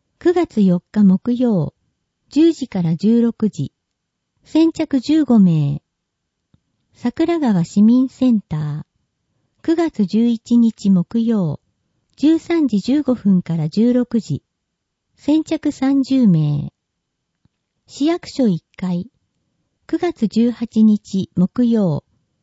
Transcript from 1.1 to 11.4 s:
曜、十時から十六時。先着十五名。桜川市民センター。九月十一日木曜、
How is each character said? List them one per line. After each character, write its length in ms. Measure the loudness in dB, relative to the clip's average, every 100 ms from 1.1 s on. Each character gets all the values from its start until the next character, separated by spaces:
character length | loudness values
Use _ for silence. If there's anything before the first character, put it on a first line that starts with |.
| 2 0
曜、 400 | -2 0 -2 -4 -8 _ _ _ _ _
十 240 | 0 0
時 160 | 0 -6
か 120 | -4
ら 140 | -4 -2
十 260 | 2 2
六 280 | 0 -2 -4
時。 240 | -4 -10 _ _ _ _ _ _ _ _
先 260 | 0 0
着 300 | 0 -4 -4
十 240 | 0 0 2
五 120 | 4
名。 460 | 4 2 -2 -6 _ _ _ _ _ _ _ _ _ _ _
桜 460 | _ -8 -4 -2 -2
川 260 | 0 0 0
市 160 | 2
民 260 | 4 4 0
セ 240 | -2 0
ン 80 | 0
タ 180 | -2 -8
ー。 280 | -8 -10 -14 _ _ _ _ _ _ _
九 140 | -4 -2
月 300 | -2 -2 -2
十 220 | 0 0
一 300 | -2 0 2
日 320 | 2 0 0
木 300 | 0 0 -4
曜、 400 | -2 -2